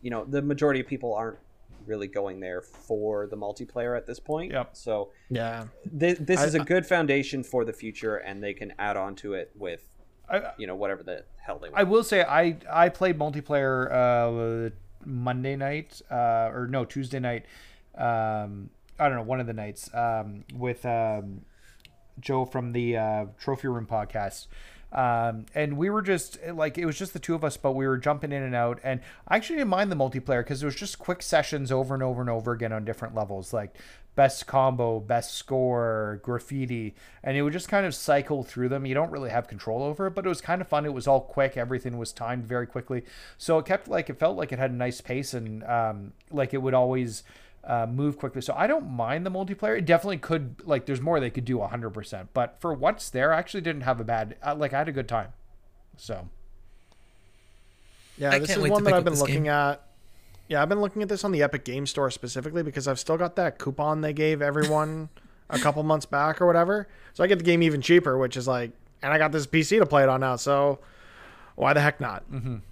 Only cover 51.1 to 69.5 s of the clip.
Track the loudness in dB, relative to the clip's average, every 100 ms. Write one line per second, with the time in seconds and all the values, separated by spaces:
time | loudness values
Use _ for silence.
51.1 | 0 0 -4 -2 -2 -2 -4 -8 -10 -12
52.1 | -12 -6 -2 -2 -2 -4 0 0 0 -4
53.1 | 0 2 2 0 -4 -4 -2 0 0 0
54.1 | -2 -2 -6 -4 -2 0 0 -2 -2 -2
55.1 | -2 -4 -12 -20 -20 -20 -20 -20 -20 -10
56.1 | -10 -10 -16 -18 -20 -20 -20 -20 -20 -20
57.1 | -20 -20 -20 -20 -20 -20 _ -20 -20 -20
58.1 | -4 2 4 4 2 4 6 6 6 6
59.1 | 2 2 2 4 4 2 0 -8 -20 -20
60.1 | -20 -20 -20 -2 2 2 2 0 0 -2
61.1 | -2 0 2 2 2 -6 -4 -4 0 0
62.1 | 0 -8 -6 -4 -4 -4 -4 -2 -2 0
63.1 | 0 0 0 0 0 -6 -2 0 0 -2
64.1 | 2 2 2 2 2 4 4 2 -4 -10
65.1 | -14 -20 -20 -4 0 2 2 2 2 2
66.1 | 2 2 4 6 6 6 2 -2 -12 -20
67.1 | 2 4 6 6 6 6 4 8 8 8
68.1 | 2 0 0 0 0 -2 -10 -20 -8 0
69.1 | 4 4 2 2